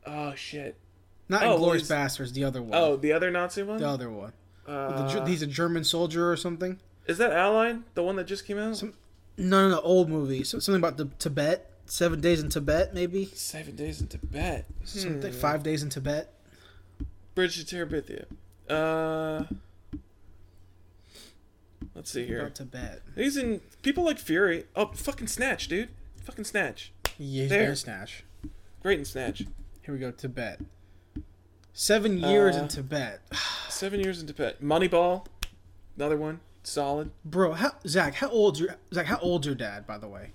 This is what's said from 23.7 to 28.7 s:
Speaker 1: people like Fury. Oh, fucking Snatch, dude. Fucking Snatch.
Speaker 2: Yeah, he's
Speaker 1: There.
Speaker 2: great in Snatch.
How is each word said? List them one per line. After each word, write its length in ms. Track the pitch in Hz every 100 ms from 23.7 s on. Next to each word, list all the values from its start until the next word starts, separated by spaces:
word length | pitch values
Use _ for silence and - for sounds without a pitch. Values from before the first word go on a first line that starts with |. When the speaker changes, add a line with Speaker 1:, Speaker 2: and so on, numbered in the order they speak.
| -
Speaker 1:
people 220 | - 285
like 140 | 339 294
Fury. 460 | - 320 392 165 -
Oh, 120 | - 208
fucking 320 | - - 277 226
Snatch, 420 | - 262 208 -
dude. 220 | 170 233 - - -
Fucking 220 | - -
Snatch. 480 | 208 208 160 - - - - -
Speaker 2:
Yeah, 240 | 143 135
he's 80 | 135
Speaker 1:
There. 80 | 202
Speaker 2:
great 80 | 220
in 60 | 139
Snatch. 480 | - 101 104 - - - - - -